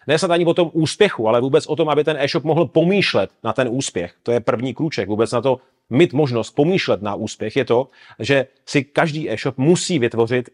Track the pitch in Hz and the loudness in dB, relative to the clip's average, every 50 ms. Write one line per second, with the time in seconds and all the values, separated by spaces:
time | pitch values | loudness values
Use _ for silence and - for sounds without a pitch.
0 | _ - 143 156 185 180 170 175 175 165 165 - 175 156 - 165 156 139 - - | _ -2 0 0 2 0 0 2 2 2 2 2 0 0 0 0 0 0 2 2
1 | 214 196 - - 113 110 113 120 123 135 139 156 - - 156 135 165 156 147 143 | 2 2 2 0 0 2 2 2 2 2 2 0 0 0 -2 -2 0 0 0 0
2 | 147 160 156 135 143 143 - 165 127 156 151 160 170 123 - - 170 175 202 202 | 0 0 0 -2 -2 -2 -2 -2 -2 0 0 0 0 2 2 2 2 4 2 2
3 | - - - 110 95 95 _ _ - 117 - - 127 120 110 135 135 - - 92 | 0 0 0 0 -2 -2 _ _ -6 -4 -2 -2 -2 -2 -2 -4 -4 -4 -4 -6
4 | 85 87 - _ _ - 120 120 110 - 123 110 123 135 120 - 147 165 - - | -6 -6 -10 _ _ -2 -2 0 0 0 -2 -2 -2 -4 -4 -4 -4 -4 -4 -4
5 | 101 92 107 104 113 110 - 120 107 135 127 123 _ _ _ _ _ - 113 135 | -4 -2 0 0 0 0 0 0 0 0 0 -2 _ _ _ _ _ -2 2 2
6 | 175 - - 139 156 131 123 113 110 - - - 147 165 196 175 - - 110 90 | 2 2 2 0 0 0 0 -2 -4 -2 0 0 2 2 2 0 0 0 -2 -2
7 | 101 104 101 87 110 104 - - 104 110 - 139 123 - 120 120 139 - _ _ | -2 -4 -6 -6 -6 -8 -8 -8 -8 -4 -2 -2 0 2 2 0 0 -2 _ _
8 | - - - - 113 110 139 139 127 - _ _ _ - - 147 135 - - - | -20 -20 -14 -6 -2 0 0 0 0 -2 _ _ _ -4 -2 -2 -2 -2 0 0
9 | 147 165 143 156 147 98 110 - - 143 - - 131 156 180 170 - - 185 143 | 0 0 -2 -4 -6 -6 -6 -4 -4 -4 -4 0 2 2 2 2 2 -2 0 0
10 | 117 113 - 113 117 113 127 123 123 - | 0 0 2 0 0 0 0 -2 -4 -6